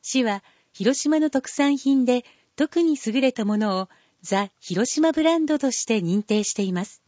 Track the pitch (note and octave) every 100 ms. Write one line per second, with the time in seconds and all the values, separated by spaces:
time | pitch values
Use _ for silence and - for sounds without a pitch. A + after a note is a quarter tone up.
0 | - C4+ A#3 G3+ _ _ _ - G3 C4+
1 | D4 D#4 D#4 C4+ - - C#4+ C#4+ C4+ C4+
2 | B3 B3 - _ _ - D4+ E4+ E4+ D4
3 | - A3+ C4 B3 G#3 G#3 G#3+ F#3 F#3+ _
4 | _ _ - F#3+ G3+ _ - F3 B3 -
5 | D#4+ D#4+ D#4+ E4 D#4 D4+ C4+ A#3+ - A3
6 | E3+ G3 G#3 G#3+ G#3 - G3 F3+ G3 -